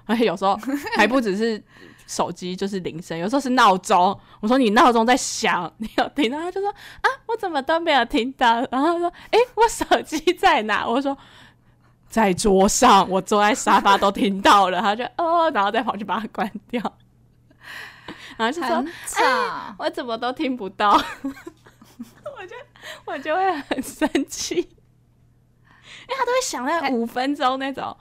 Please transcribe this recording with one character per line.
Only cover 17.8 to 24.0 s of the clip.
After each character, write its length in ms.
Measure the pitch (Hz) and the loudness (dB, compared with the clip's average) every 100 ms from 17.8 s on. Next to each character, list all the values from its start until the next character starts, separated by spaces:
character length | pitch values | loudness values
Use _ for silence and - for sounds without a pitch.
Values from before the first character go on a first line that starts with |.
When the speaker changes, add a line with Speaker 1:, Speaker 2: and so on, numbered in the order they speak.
| - - - - - - | -18 -20 -20 -20 -16 -4
Speaker 1:
然 100 | 226 | -4
后 40 | |
就 140 | 330 302 | -2 -2
说， 120 | 330 | -2
Speaker 2:
很 80 | 294 - - | -2 -8 -6
吵。 140 | 403 | 0
Speaker 1:
“哎， 540 | 494 508 480 320 - 202 | 2 2 -2 -8 -12 -8
我 120 | 311 | -6
怎 160 | 330 254 | -4 -6
么 120 | 226 | -4
都 140 | 240 | -4
听 240 | 254 269 247 | -4 -4 -6
不 140 | - | -8
到？” 240 | - 208 311 | 0 4 4
<laughs> 80 | - - 277 269 - - - _ - - - - 605 508 | 0 -8 -12 -12 -18 -20 -20 _ -20 -20 -20 -18 -16 -16
我 60 | 370 | -16
就， 100 | 466 - _ - - | -18 -20 _ -20 -16
我 140 | - 320 | -10 -8
就 180 | 311 339 | -2 0
会 160 | 381 311 | 0 -2
很 200 | - - | -4 -6
生 240 | - - | -8 -2